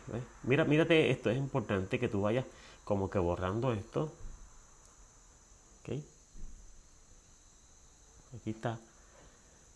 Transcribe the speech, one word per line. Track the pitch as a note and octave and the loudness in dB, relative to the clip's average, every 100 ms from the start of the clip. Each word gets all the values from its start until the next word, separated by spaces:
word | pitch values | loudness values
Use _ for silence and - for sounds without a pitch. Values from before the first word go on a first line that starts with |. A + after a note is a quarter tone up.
| - | -8
¿ves? | A2 C3 - | -8 -10 -6
Mira, | - C#3+ | 2 2
mírate | C3 D3+ D#3+ D#3+ A#2 | 4 4 6 6 6
esto, | C3+ A2 | 2 2
es | A#2+ | 0
importante | C#3 C#3 A2 G2+ F#2 B2 | 0 -2 0 0 0 0
que | A#2+ | 0
tú | G2+ | 0
vayas | G#2 A#2+ - - - - | 2 0 -2 -12 -20 -14
como | - G2+ F#2+ | -2 0 2
que | G2+ | 2
borrando | F2 F2+ F#2 G#2+ B2+ | 2 0 -2 0 0
esto. | A2 - C3+ D#3 - - - - - - - - - - - - - - - - - | -2 -4 -4 -4 -6 -14 -14 -18 -20 -20 -20 -20 -20 -20 -20 -20 -20 -20 -20 -20 -16
¿Ok? | - D3 D3 - - - - - - - - - - - - - - - - - - - - - - | -8 -8 -10 -20 -20 -14 -12 -14 -18 -20 -20 -20 -20 -20 -20 -20 -20 -20 -20 -20 -20 -20 -20 -20 -20
Aquí | A#2 A2 | -10 -8
está. | A2 A#2+ A2+ - - - - - - - - - | -6 -6 -8 -12 -20 -20 -20 -20 -20 -20 -20 -20